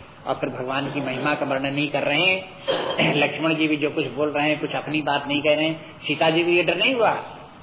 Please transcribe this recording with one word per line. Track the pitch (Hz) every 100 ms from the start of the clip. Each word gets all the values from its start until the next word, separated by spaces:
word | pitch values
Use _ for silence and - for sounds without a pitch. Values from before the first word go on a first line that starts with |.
| - - -
और | 131
फिर | 139
भगवान | 127 127 135 139
की | 143
महिमा | 131 127 143
का | 147 139
वर्णन | 135 139
नहीं | 143 147
कर | 147
रहे | 143 147 185
हैं। | 190 - - - - - - 165 151
<clears throat> |
लक्ष्मण | 143 147 160 160
जी | 156
भी | 151
जो | 147
कुछ | 151 135
बोल | 120 151
रहे | 143 151
हैं, | 147
कुछ | 156 139
अपनी | 143 151
बात | 147 143 135
नहीं | 147
कह | 151 151
रहे | 156
हैं। | 160 - -
सीता | - 147 165
जी | 170
को | 170
ये | 175
डर | 175 175
नहीं | 208 262
हुआ | 202 - - - - -